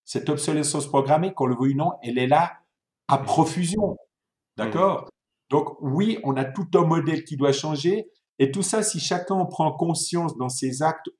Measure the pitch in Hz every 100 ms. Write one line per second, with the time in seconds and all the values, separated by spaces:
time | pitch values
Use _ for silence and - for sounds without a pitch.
0 | - 220 - 143 - 151 143 151 139 139
1 | 135 156 185 185 127 120 135 139 165 -
2 | 120 123 127 147 170 - _ _ _ _
3 | - 135 104 - 156 - 170 208 208 -
4 | _ _ _ _ _ - 110 107 190 160
5 | - _ _ _ _ 143 - - 143 143
6 | 208 220 139 135 131 - 190 180 160 165
7 | 151 156 - 143 139 135 156 151 160 208
8 | 214 _ _ _ 139 135 196 220 214 170
9 | - 175 175 190 180 - 156 147 170 165
10 | - 170 165 - 127 127 131 131 151 -
11 | - -